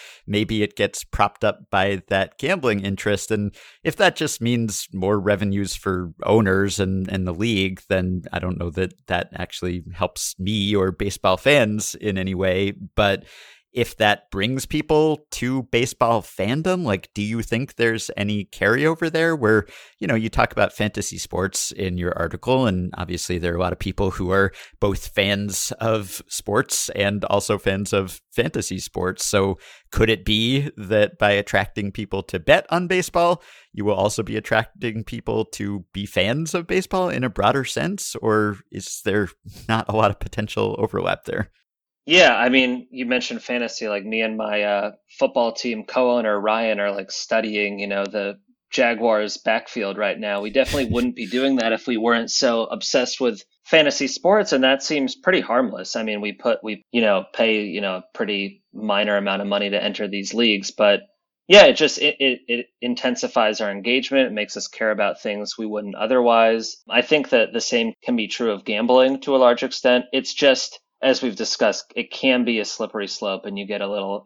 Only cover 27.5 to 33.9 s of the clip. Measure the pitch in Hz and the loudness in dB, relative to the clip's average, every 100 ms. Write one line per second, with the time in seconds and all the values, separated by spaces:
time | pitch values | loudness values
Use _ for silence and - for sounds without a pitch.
27.5 | 104 98 98 104 101 92 - _ - 135 | 0 0 -2 0 -2 -2 -8 _ -2 -2
28.5 | 120 - 95 - 90 90 95 - 101 98 | -2 -6 -8 -8 -6 -4 -4 -2 2 2
29.5 | 92 - - _ - 110 110 101 107 113 | -2 -10 -20 _ 2 2 2 2 0 2
30.5 | 135 143 - 95 107 104 - 104 101 101 | 0 -2 -8 0 2 2 2 2 2 2
31.5 | 98 101 - 101 - 101 98 - 92 - | 0 0 -4 -6 -6 -6 -6 -6 -4 2
32.5 | 170 - 170 175 185 180 175 170 170 - | 2 2 -2 -2 -4 -2 2 2 2 -4
33.5 | - _ - 104 | -20 _ -4 -2